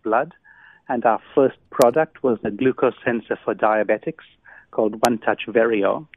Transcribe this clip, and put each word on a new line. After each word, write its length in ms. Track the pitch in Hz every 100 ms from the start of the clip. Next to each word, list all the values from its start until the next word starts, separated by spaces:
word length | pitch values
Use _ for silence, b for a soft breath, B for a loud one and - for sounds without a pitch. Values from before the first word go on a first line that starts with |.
blood. 320 | 110 113 156 - b b b b b
And 160 | 123 117
our 140 | 104 -
first 220 | - 131 - _
product 520 | - 123 151 160 -
was 160 | 131 107
a 60 | 110
glucose 420 | 104 131 120 127 -
sensor 360 | 127 117 - 110
for 120 | -
diabetics 720 | 98 110 110 101 107 - - - _ B B B
called 240 | - 107 110 120
One 100 | 113
Touch 300 | - 104 -
Verio, 580 | 113 113 107 98 123 156